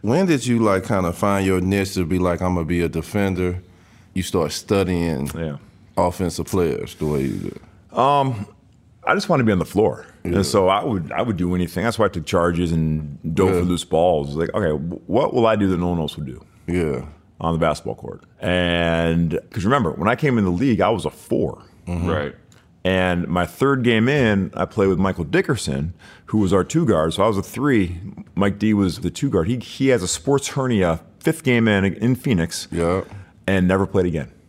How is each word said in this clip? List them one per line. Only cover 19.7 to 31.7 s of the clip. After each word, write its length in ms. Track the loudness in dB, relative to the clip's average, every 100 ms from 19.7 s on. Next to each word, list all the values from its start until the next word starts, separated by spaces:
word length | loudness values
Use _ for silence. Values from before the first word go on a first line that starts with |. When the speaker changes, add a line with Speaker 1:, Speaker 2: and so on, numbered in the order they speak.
| 2 0
Speaker 2:
when 160 | 0 0
I 60 | 0
came 220 | 0 2
in 60 |
the 80 | 0
league, 300 | 0 0 2
I 80 | 2
was 160 | 2 -4
a 40 |
four. 540 | -10 -6 -2 -2 -6 -18 _ -8
Speaker 1:
Mm-hmm. 220 | -4 -2
Speaker 3:
Right. 260 | -2 -4 -10 _ -20 _ _ 0
Speaker 2:
And 420 | 2 2 0 0
my 160 | 0 -2
third 380 | 0 0 2
game 260 | 2 2 2
in, 420 | 2 2 2 0 -4
I 100 | -6
played 220 | 0 2
with 100 | 2
Michael 240 | 0 -2
Dickerson, 720 | -2 -2 0 -2 -2 -4 -6 -8 -20 -20 -4
who 100 | 0
was 120 | 4
our 100 | 2 2
two 200 | 0 2
guard. 280 | 2 2
So 100 | 2
I 40 | 0
was 100 | 0
a 40 |
three. 560 | -6 -4 2 2 0 -4 -12 -16 -12 -2
Mike 240 | -2 0
D 140 | 0
was 260 | 2 2 0
the 100 | -8
two 200 | -4 -2
guard. 180 | 0 0
He, 100 | -4
he 300 | -6 -2 2
has 160 | 2
a 40 | 0
sports 420 | -6 0 0 0
hernia, 500 | -4 0 2 2 0 -6 -6
fifth 240 | -4 -2
game 240 | 0 2
in, 180 | 4